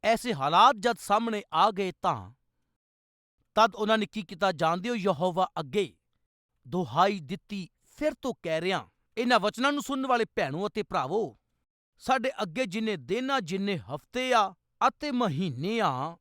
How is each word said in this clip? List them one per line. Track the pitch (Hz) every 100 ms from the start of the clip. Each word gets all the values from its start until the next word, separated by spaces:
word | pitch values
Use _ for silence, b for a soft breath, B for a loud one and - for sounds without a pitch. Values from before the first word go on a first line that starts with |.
ਐਸੇ | 208 226 247
ਹਾਲਾਤ | 160 139 170 240 226
ਜਦ | 226 226
ਸਾਹਮਣੇ | - 208 233 214 -
ਆ | 160 202
ਗਏ | 190 190 -
ਤਾਂ | 185 127 92 123 _ _ _ _ _ _ _ _ _ _ _ -
ਤਦ | 220 -
ਉਹਨਾਂ | 214 220
ਨੇ | 208
ਕੀ | 220
ਕੀਤਾ | 185 170 196
ਜਾਣਦੇ | 156 160 175 214
ਹੋ? | 233
ਯਹੋਵਾ | 190 143 185 175 185 -
ਅੱਗੇ | 143 202 160 _ _ _ _ _ _ _ 123
ਦੁਹਾਈ | 175 147 135 202 202
ਦਿੱਤੀ। | 139 196 _ 202 165 _
ਫਿਰ | _ - 302
ਤੋਂ | 269 262 -
ਕਹਿ | 170 160
ਰਿਹਾ, | 175 180 107 _ _ -
ਇਹਨਾਂ | 240 233
ਵਚਨਾਂ | 208 220 269
ਨੂੰ | 285
ਸੁਣਨ | - 269 262
ਵਾਲੇ | 240 220
ਭੈਣੋ | - 156 151 202
ਅਤੇ | -
ਭਰਾਵੋ, | 165 185 135 202 170 - _ _ _ _ _ _
ਸਾਡੇ | - 262 254 -
ਅੱਗੇ | 202 160 254
ਜਿੰਨੇ | 196 220 185
ਦਿਨ | 123 214 262
ਆ, | 269
ਜਿੰਨੇ | 165 190 202 180
ਹਫ਼ਤੇ | 107 147 _ 247 254
ਆ | 240 190 - _ _ 254
ਅਤੇ | - 302
ਮਹੀਨੇ | 247 220 139 185 123 170 233
ਆ | 185 127 151 170